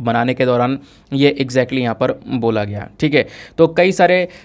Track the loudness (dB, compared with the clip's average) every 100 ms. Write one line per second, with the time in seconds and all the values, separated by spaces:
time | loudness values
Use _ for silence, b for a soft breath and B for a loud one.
0 | -2 0 0 0 0 0 0 -4 B B
1 | B 0 0 0 -2 -2 -2 -2 -4 -2
2 | -4 -4 -6 -4 -2 -2 -4 -8 -12 -4
3 | 0 0 0 B B 2 2 4 2 4
4 | 2 2 -2 B